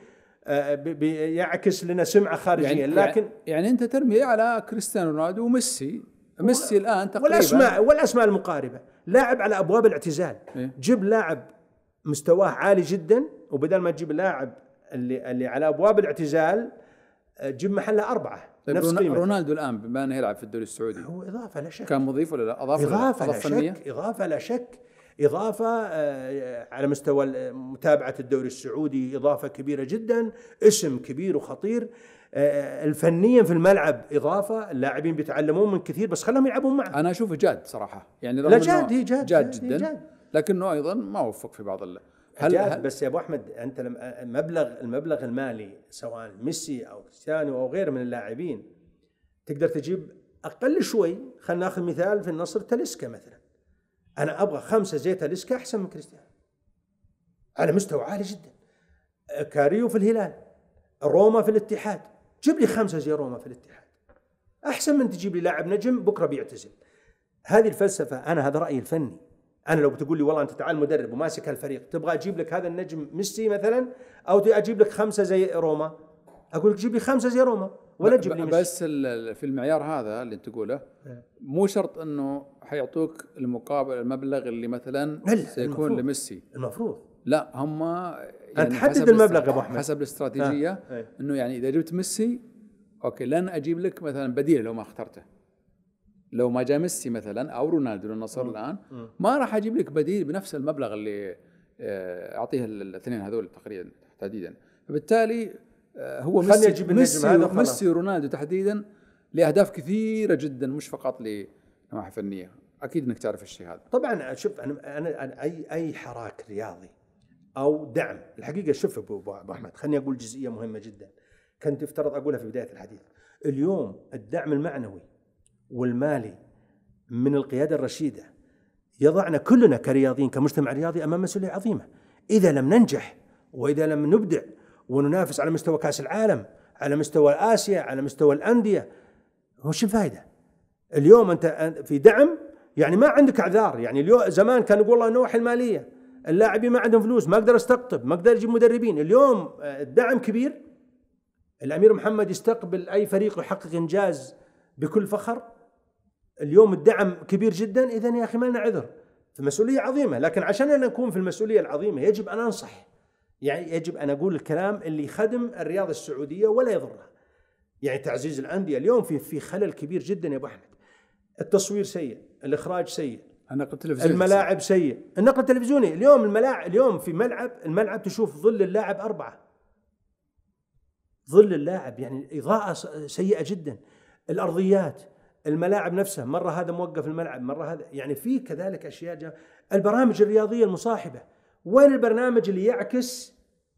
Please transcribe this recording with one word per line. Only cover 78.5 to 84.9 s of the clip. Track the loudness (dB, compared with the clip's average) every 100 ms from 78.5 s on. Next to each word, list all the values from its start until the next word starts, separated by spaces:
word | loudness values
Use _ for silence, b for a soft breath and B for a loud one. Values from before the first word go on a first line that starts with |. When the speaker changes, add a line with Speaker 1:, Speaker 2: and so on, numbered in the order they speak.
| 2
Speaker 2:
بس | 2 -2
ال-، | -4 -2 -2
ال-، | -4 -8
في | -8 -6
المعيار | -4 0 0
هذا | 0 -6 -6 -8
اللي | -8
أنت | -12 -12
تقوله، | -8 -6 -6 -10 _ -20
Speaker 1:
إيه. | -20 -20 _
Speaker 2:
مو | -6 0 0
شرط | 0 -4 -6
إنه | -8 -6 -6 -6 -12 _
حيعطوك | -10 -8 -6 -4 -4 -6 -18 -10
المقابل، | -6 -6 -4 -4 -4
المبلغ | -4 -6 -6 -4 -6 -6
اللي | -8 -6
مثلًا | -8 -6